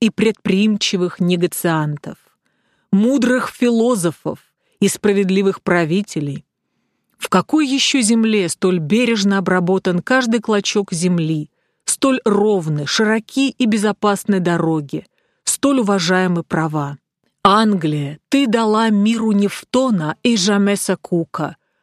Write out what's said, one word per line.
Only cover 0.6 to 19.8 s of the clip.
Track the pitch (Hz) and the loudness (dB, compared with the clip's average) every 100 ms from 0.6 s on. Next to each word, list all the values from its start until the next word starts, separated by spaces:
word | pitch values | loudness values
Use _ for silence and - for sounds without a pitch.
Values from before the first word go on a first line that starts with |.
| 214 208 - 190 180 - | 2 0 -2 -2 -2 -2
негациантов, | 175 180 175 - 175 160 151 147 - - _ _ _ _ _ _ _ | 0 0 -2 -2 -2 0 -2 -6 -12 -18 _ _ _ _ _ _ _
мудрых | 190 226 277 254 254 - | 2 2 2 2 0 -2
философов | - 240 233 233 233 170 - 151 156 _ _ _ _ | -2 2 2 2 2 -2 -4 -8 -10 _ _ _ _
и | 196 | -2
справедливых | - 208 202 190 190 196 - | 2 0 2 2 2 0 -2
правителей! | - 175 160 185 202 160 143 143 - _ _ _ _ _ _ _ | 0 0 2 -2 -2 -6 -6 -8 -14 _ _ _ _ _ _ _
В | - | -2
какой | 185 - 311 277 | -2 2 0 2
еще | 269 - 277 | 0 0 0
земле | 214 233 220 214 175 | 2 2 2 0 -2
столь | - 185 185 | -2 0 0
бережно | 147 214 240 226 196 196 | 0 0 2 2 2 0
обработан | 180 185 180 190 190 175 | 2 0 2 0 0 -2
каждый | - 262 247 233 | 0 0 2 -2
клочок | 226 208 - 214 196 | 0 -2 0 -2 -2
земли, | 165 180 175 156 160 151 _ _ _ - | -2 0 0 0 -4 -6 _ _ _ -8
столь | - 269 262 226 | -2 0 0 0
ровны, | 202 208 196 156 147 143 | 2 2 0 -2 -4 -2
широки | - 214 220 - 262 269 | 0 0 0 -2 -2 -2
и | - 247 | 0 0
безопасны | 220 208 202 208 196 - 196 | 2 0 0 0 0 0 0
дороги, | 175 170 165 160 143 156 - _ _ _ - | 0 0 0 -2 -4 -10 -12 _ _ _ -8
столь | - 277 269 | -2 0 2
уважаемы | 202 196 165 185 185 175 | 2 0 2 2 2 -2
права? | - 160 160 151 143 143 _ _ _ _ 196 | -2 -2 -2 -4 -6 -10 _ _ _ _ -2
Англия, | 208 220 196 160 151 143 151 _ | 0 2 0 -2 -4 -8 -12 _
ты | 277 269 | -2 0
дала | 233 220 214 226 | 0 0 0 0
миру | 208 208 233 220 | 2 0 0 0
Нефтона | 202 202 - - 247 | 0 -2 -4 -4 -2